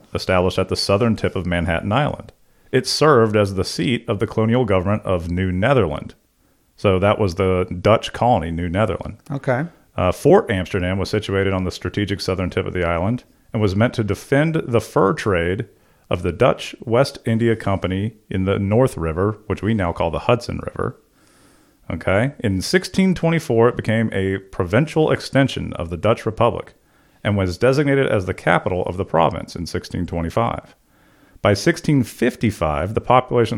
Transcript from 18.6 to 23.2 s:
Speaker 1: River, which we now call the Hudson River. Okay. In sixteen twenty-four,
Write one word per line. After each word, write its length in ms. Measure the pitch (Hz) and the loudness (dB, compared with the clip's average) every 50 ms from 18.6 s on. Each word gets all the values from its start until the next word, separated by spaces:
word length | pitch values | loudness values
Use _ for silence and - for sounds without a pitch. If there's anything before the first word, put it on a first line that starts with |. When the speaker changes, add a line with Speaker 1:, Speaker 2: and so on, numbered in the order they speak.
| 101 95 107 117 131 127 - - | 0 2 2 4 4 2 0 -2
Speaker 1:
River, 420 | 82 80 78 82 95 104 107 - - - | -4 -4 0 0 0 0 -2 -4 -4 -6
which 140 | 95 82 | -6 -2
we 120 | - 104 113 | 0 0 0
now 200 | 110 92 85 85 | 0 0 0 0
call 180 | - 87 85 | 0 -2 -2
the 80 | 78 71 | -2 -2
Hudson 400 | - - 123 117 - - 85 80 - | 0 0 0 0 0 -6 -8 -8 -8
River. 340 | - - - 50 - - _ _ _ _ _ _ _ _ _ _ _ _ _ _ _ _ _ _ - | -8 -6 -6 -6 -6 -6 _ _ _ _ _ _ _ _ _ _ _ _ _ _ _ _ _ _ -8
Okay. 440 | 90 82 - - 92 101 120 139 139 - | -8 -6 -2 0 0 2 0 0 -2 -4
In 220 | - 104 95 95 | -4 -2 -2 -2
sixteen 540 | 90 - - 185 180 - - - 190 190 180 | -2 0 0 -2 -2 -2 0 0 2 2 2
twenty-four, 540 | - | 2